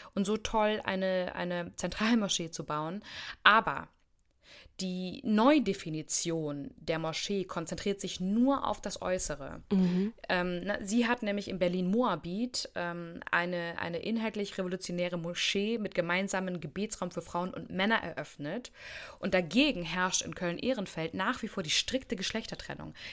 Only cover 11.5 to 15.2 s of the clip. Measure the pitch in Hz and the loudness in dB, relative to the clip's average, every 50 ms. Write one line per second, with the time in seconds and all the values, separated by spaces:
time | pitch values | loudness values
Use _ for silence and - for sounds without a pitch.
11.5 | 190 175 185 175 175 185 180 180 196 233 254 233 180 160 - 170 180 208 240 247 | -2 0 2 2 2 2 2 2 4 4 4 4 2 0 -2 -4 -4 -4 -4 -2
12.5 | - - - - - - 175 175 170 175 170 165 170 - - - - 170 175 180 | -2 -4 -6 -6 -4 -4 -4 -4 -4 -6 -8 -10 -12 -12 -4 0 2 2 2 2
13.5 | 180 170 170 170 165 - - 170 170 165 - - 226 226 220 220 214 214 202 196 | 0 -2 -2 -4 -4 -4 -4 -4 -4 -4 -2 -2 0 0 0 -2 -2 -2 -4 -2
14.5 | - - 185 180 180 180 - - 175 175 175 175 175 175 | -2 -2 -2 -2 -2 -2 -2 -2 -2 -2 -2 -2 -2 -2